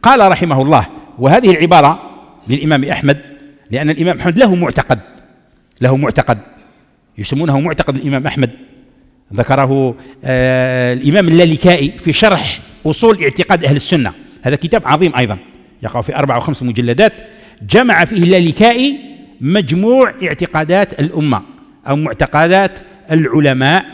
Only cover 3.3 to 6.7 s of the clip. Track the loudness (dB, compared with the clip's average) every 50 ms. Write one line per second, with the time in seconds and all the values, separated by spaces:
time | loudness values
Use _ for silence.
3.3 | -20 -20 -20 -20 _ _ _ _ -6 -4 -2 -2 -2 0 -2 -2 -2 -2 -4 -2
4.3 | 2 4 4 4 2 0 -2 -2 -2 -4 -2 -2 -2 -4 -4 -18 -20 -20 _ _
5.3 | _ _ _ _ _ _ _ _ _ _ 0 0 0 0 0 -2 -2 -2 0 0
6.3 | -2 -4 -6 -20 -20 -20 _ _